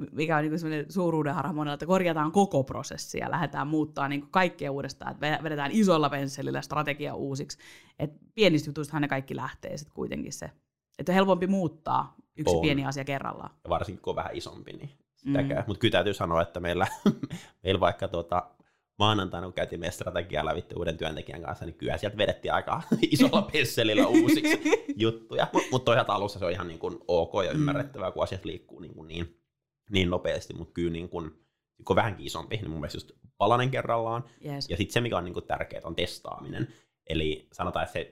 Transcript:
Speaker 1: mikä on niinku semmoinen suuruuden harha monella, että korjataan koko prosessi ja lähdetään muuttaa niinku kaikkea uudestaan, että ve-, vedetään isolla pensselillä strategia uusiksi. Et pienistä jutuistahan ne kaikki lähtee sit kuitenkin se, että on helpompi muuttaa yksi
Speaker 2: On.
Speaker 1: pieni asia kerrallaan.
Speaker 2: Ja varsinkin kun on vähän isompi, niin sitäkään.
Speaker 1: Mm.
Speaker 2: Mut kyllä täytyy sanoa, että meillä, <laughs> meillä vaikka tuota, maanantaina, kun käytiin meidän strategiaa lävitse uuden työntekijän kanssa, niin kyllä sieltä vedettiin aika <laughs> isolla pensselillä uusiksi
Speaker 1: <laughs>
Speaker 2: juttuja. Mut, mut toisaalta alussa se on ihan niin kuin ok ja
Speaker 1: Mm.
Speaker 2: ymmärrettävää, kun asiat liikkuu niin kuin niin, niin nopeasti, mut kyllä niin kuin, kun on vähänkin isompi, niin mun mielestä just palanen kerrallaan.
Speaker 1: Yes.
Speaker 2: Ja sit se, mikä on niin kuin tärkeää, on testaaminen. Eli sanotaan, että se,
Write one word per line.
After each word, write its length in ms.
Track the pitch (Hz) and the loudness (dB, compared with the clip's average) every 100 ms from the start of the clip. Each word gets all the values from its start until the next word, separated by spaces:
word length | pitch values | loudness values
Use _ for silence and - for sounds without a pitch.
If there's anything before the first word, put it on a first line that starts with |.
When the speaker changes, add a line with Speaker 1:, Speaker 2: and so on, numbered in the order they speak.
| 156 | -8
Speaker 1:
mikä 260 | - 156 151 | -2 2 2
on 40 | |
niinku 140 | 151 160 | 2 0
semmoinen 340 | 160 151 143 | -2 -4 -4
suuruuden 420 | 185 175 160 147 | 0 0 2 0
harha 200 | 139 143 | -2 -2
monella, 200 | 151 147 | -2 -4
että 120 | 143 151 | -4 2
korjataan 460 | 190 175 156 151 | 2 4 2 2
koko 320 | 185 196 143 | 4 4 4
prosessi 540 | 131 113 - - - - | 0 -4 -8 -10 -8 -6
ja 140 | 123 | -2
lähdetään 360 | 143 143 143 139 | -2 -2 -2 0
muuttaa 400 | 156 151 147 139 | 0 0 -2 -2
niinku 200 | 143 143 | -4 0
kaikkea 400 | 185 180 180 143 | 2 2 0 -4
uudestaan, 400 | 139 139 - - | -4 -6 -8 -10
että 200 | 135 143 156 | -4 -2 0
ve-, 40 | |
vedetään 280 | 156 151 139 | -2 -4 0
isolla 360 | 220 196 160 147 | 4 6 6 4
pensselillä 520 | 139 139 139 139 139 | 0 -4 -4 -4 -4
strategia 540 | - 143 147 143 143 - | -4 -4 -2 -4 -6 -6
uusiksi. 420 | 139 135 147 - - - - - | -6 -6 -8 -12 -18 -20 -20 -8
Et 120 | 151 - - - | -8 -8 -14 4
pienistä 340 | 196 156 151 | 6 6 2
jutuistahan 320 | 147 143 156 | -6 -4 -2
ne 60 | 147 | 0
kaikki 280 | 139 135 135 | -2 -4 -6
lähtee 420 | 127 - - 147 | -8 -8 -10 -12
sit 120 | 147 | -12
kuitenkin 440 | - - - - | -8 -6 -6 -8
se, 180 | - - - _ _ _ - | -10 -14 -16 _ _ _ -8
että 120 | 147 | 0
on 20 | |
helpompi 340 | 185 196 180 180 | 2 4 4 2
muuttaa 680 | 196 165 - - 131 143 - _ - | 0 0 -4 -2 -2 -2 -10 _ -2
yksi 180 | 151 180 | 2 4
Speaker 2:
On. 60 | |
Speaker 1:
pieni 240 | 151 139 135 | 4 2 0
asia 180 | 139 | -4
kerrallaan. 460 | 135 139 - - - - | -4 -4 -4 -8 -12 -14
Speaker 2:
Ja 60 | 85 | -2
varsinkin 320 | 82 92 90 | -2 -2 -6
kun 100 | - | -6
on 40 | 80 | -4
vähän 200 | - - | -4 -6
isompi, 380 | - - - | -10 -14 -16
niin 160 | - 143 - _ _ | -16 -16 -18 _ _
sitäkään. 440 | 135 139 139 147 | -2 0 0 -2
Speaker 1:
Mm. 60 | - | -4
Speaker 2:
Mut 100 | 98 | 0
kyllä 140 | 107 | 2
täytyy 220 | 95 98 | 4 2
sanoa, 280 | 98 92 82 | 0 2 2
että 180 | 85 87 | 2 -2
meillä, 280 | 87 87 95 - 202 - - | -2 0 0 0 -2 -2 -6
<laughs> 380 | - - _ | -10 -14 _
meillä 160 | 90 95 | 0 2
vaikka 280 | 90 - - | 2 2 -4
tuota, 420 | 85 85 90 - _ _ _ _ - | -4 -2 -2 -2 _ _ _ _ 2
maanantaina, 480 | 104 104 92 87 92 | 4 4 0 -4 -6
kun 60 | |
käytiin 260 | 82 90 85 | -4 -4 -4
meidän 140 | 85 | -6
strategiaa 520 | - - 87 87 76 78 | -4 -4 -4 -4 -2 -2
lävitse 300 | 80 - 82 | -2 -6 -6
uuden 220 | 85 80 | -4 -4
työntekijän 440 | 80 76 - 85 | -6 -6 -10 -10
kanssa, 240 | 78 - 85 | -10 -8 -10
niin 100 | - | -8
kyllä 220 | 64 78 | -4 -2
sieltä 200 | 104 110 | -4 0
vedettiin 360 | 101 - - | 0 0 0
aika 280 | 80 - 143 - - | 0 2 -2 0 2
<laughs> 160 | - | 4
isolla 300 | 151 269 - | 6 6 6
pensselillä 680 | - 160 127 - 110 107 - | 2 0 0 2 4 4 6
uusiksi 540 | 320 320 311 302 320 302 - | 8 8 6 4 2 4 2
Speaker 1:
<laughs> 160 | - 285 | 2 0
Speaker 2:
juttuja. 520 | 110 113 - - - | 0 0 -4 -2 2
Mut, 100 | - - | 0 2
mut 140 | 127 123 | 2 4
toisaalta 280 | 120 113 | 4 4
alussa 260 | 101 101 95 | 0 0 -2
se 60 | 90 | -2
on 60 | |
ihan 160 | 90 90 | -2 -4
niin 120 | 82 | -6
kuin 180 | 90 87 - | -6 -6 2
ok 260 | 87 85 107 87 | 2 2 0 0
ja 60 | |
Speaker 1:
Mm. 60 | 76 | 2
Speaker 2:
ymmärrettävää, 520 | 76 - - - 92 | 2 0 -4 -4 -6
kun 120 | - | -2
asiat 220 | - 92 87 | -2 -2 -8
liikkuu 340 | 85 - - | -10 -14 -18
niin 140 | 82 | -16
kuin 140 | 82 80 | -16 -12
niin, 320 | 82 85 - _ _ _ _ _ | -8 -8 -10 _ _ _ _ _
niin 200 | 98 90 | 2 4
nopeasti, 440 | 87 87 76 - | 2 0 -2 -4
mut 180 | 85 82 | -12 -10
kyllä 180 | - 85 | -2 -2
niin 180 | 82 87 | -2 -6
kuin, 200 | 87 80 | -8 -8
kun 540 | - _ _ _ _ - | -12 _ _ _ _ 0
on 60 | - | 2
vähänkin 300 | 107 92 - | 2 -2 -8
isompi, 300 | 85 - 104 | -10 -8 -8
niin 120 | 95 | -6
mun 100 | 80 | -6
mielestä 160 | 73 - | -6 -10
just 160 | - - - _ | -14 -20 -20 _
palanen 340 | 101 120 127 | 4 4 4
kerrallaan. 520 | 127 120 117 113 117 - _ 147 | 0 0 0 0 -4 -8 _ -10
Speaker 1:
Yes. 240 | 139 - | -8 -4
Speaker 2:
Ja 80 | 85 | -2
sit 140 | 101 | 0
se, 100 | 120 | 0
mikä 160 | 120 98 | 2 0
on 60 | 87 | -2
niin 80 | |
kuin 120 | 87 - | -6 -4
tärkeää, 340 | 78 - - | -4 -4 -8
on 120 | 82 82 | -6 -4
testaaminen. 720 | 85 - - - - - 131 - _ _ - | -4 -4 -12 -12 -10 -6 -6 -8 _ _ -4
Eli 380 | 80 78 76 - | -2 0 -2 -8
sanotaan, 300 | - 90 85 | -6 -4 -2
että 100 | 80 | -4
se, 160 | - - | -6 -8